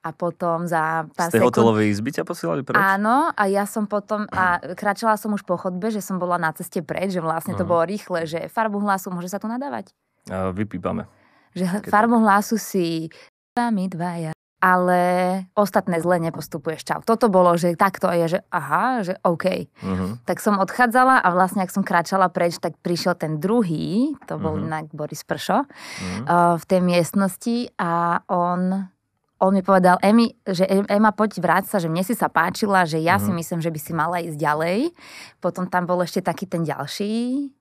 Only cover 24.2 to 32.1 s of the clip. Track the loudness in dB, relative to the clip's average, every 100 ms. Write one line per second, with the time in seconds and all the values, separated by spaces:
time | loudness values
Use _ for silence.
24.2 | -10 -6 -4 -4 -4 -6 -8 -10 -10 -10
25.2 | -6 -6 0 0 0 -10 -16 -12 -8 -8
26.2 | 0 4 4 2 2 2 4 2 2 2
27.2 | 0 -2 -4 -4 -4 _ -2 0 0 -2
28.2 | _ 0 0 0 0 -2 -6 _ _ _
29.2 | _ _ 2 2 4 6 6 6 6 4
30.2 | 4 -2 -6 0 2 2 2 4 4 4
31.2 | -2 0 2 2 2 -2 0 -2 -2